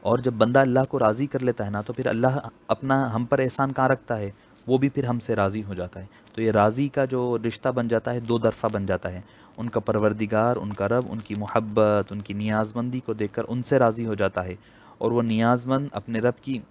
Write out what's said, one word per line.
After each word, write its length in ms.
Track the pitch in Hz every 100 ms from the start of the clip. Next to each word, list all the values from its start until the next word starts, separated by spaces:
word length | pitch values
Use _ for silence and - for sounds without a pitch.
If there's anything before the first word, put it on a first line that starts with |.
और 180 | 98 120
जब 160 | 123 113
बंदा 240 | 117 127
अल्लाह 220 | 135 123
को 140 | 131 139
राज़ी 300 | 113 110 139
कर 140 | 135
लेता 220 | 127 117
है 80 | 104
ना, 100 | 104
तो 120 | 107
फिर 140 | 120 123
अल्लाह 300 | 113 127 131 117 _ _
अपना 280 | 113 135 135 131
हम 180 | 113 120
पर 160 | 139
एहसान 300 | 131 - 135
कहाँ 180 | 135 131
रखता 260 | 131 - 113
है, 180 | 101 101 _ - -
वो 100 | 131
भी 120 | 139
फिर 160 | 139 127
हमसे 300 | 120 - 110
राज़ी 260 | 98 104
हो 140 | 101 92
जाता 240 | 90 90
है। 100 | 98 - - -
तो 60 |
ये 100 | 113
राज़ी 360 | 107 104 117 143
का 160 | 139 135
जो 300 | 131 123 117
रिश्ता 340 | 113 - 135
बन 160 | 123 117
जाता 240 | 113 120
है, 100 | 123
दो 180 | 117 117
तरफ़ा 300 | 110 - 113
बन 160 | 107 98
जाता 240 | 92 92
है। 140 | 90 - - - -
उनका 200 | 117 113
परवरदिगार, 760 | 107 110 107 107 107 107 117 120
उनका 280 | 101 101 98
रब, 240 | 120 123
उनकी 240 | 113 110 104
मोहब्बत, 760 | 101 117 110 104 107 104 98
उनकी 220 | 101 101
नियाज़मंदी 680 | 101 107 110 107 113 120 127
को 140 | -
देखकर 300 | 110 104 - 113
उनसे 320 | 120 120 139
राज़ी 260 | 120 113
हो 120 | 113 104
जाता 260 | 98 95
है। 160 | 92 90 - - - -
और 120 | 110
वो 80 | 117
नियाज़मंद 680 | 117 110 117 123 123 135 143
अपने 260 | 104 98 113
रब 140 | 120 123
की 180 | - 127 -